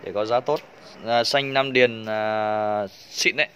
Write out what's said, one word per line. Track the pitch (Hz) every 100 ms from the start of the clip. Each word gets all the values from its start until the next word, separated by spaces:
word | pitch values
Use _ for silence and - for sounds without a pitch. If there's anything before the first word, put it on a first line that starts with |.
để | -
có | 95
giá | 110 120
tốt. | 127 151 - - - - 110
À, | 120
xanh | 117 139 139
Nam | 135 135
Điền, | 127 123 113 110
à, | 110 107 107 107 107 107 107 101 - -
xịn | - 185 131
đấy. | 151